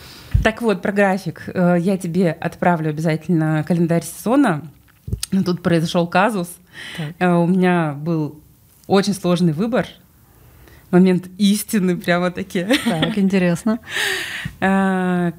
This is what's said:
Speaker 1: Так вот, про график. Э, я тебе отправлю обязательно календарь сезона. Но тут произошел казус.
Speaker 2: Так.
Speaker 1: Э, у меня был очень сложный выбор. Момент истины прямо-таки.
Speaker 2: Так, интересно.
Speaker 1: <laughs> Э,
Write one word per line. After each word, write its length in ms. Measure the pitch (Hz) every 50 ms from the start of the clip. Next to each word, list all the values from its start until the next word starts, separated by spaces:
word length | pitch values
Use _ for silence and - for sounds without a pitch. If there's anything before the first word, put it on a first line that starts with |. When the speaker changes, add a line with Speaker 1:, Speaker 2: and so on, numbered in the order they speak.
| - - - - - - - - -
Speaker 1:
Так 180 | 220 220 220
вот, 200 | 240 226 202 180
про 100 | - 208
график. 520 | 202 202 202 196 190 196 - 165 - - -
Э, 300 | - - - 180 175 175 175
я 180 | 170 202 196
тебе 340 | 180 190 170 160 180 170 165
отправлю 580 | 151 - - 170 - - 208 180 175 160 156 156
обязательно 760 | 151 151 160 165 156 156 156 - 180 156 160 156 156 156 151
календарь 380 | - 180 165 175 160 170 196 -
сезона. 580 | - - - - 208 247 285 285 220 160 147 - 143 - - _ _ _ _ - - - - - -
Но 100 | 190 196 185
тут 180 | 175 180 170 -
произошел 420 | 180 170 165 160 165 - 180 170
казус. 440 | 170 - 180 196 226 214 190 175 175 - - _ _ - - - - -
Speaker 2:
Так. 160 | - 156 147 170 -
Speaker 1:
Э, 140 | 180 180 175
у 120 | 170 170
меня 460 | 170 185 185 180 180 180 175 165 151 139
был 480 | 143 151 170 165 160 151 139 - - - - _ _ _ _ _ _ _
очень 260 | - 185 196 190 208 196
сложный 400 | - - 175 180 165 185 165 151
выбор. 340 | 147 220 240 247 208 175 - - - - _ _ _ _ _ _ - - - - - - - - - - -
Момент 360 | - 180 185 185 180 175 180 - -
истины 580 | - 208 196 208 208 - - - 208 180 185 180
прямо-таки. 680 | 165 - 180 175 175 180 180 175 180 185 - - 185 170 202 269 302 -
Speaker 2:
Так, 320 | 233 180 156 156 - 220
интересно. 640 | 208 190 190 196 190 180 175 170 165 - 220 220 240 -
Speaker 1:
<laughs> 760 | - - - - 392 381 370 - - - - - - - -
Э, 680 | 185 190 196 196 190 190 190 185 185 180 180 180 175 170 165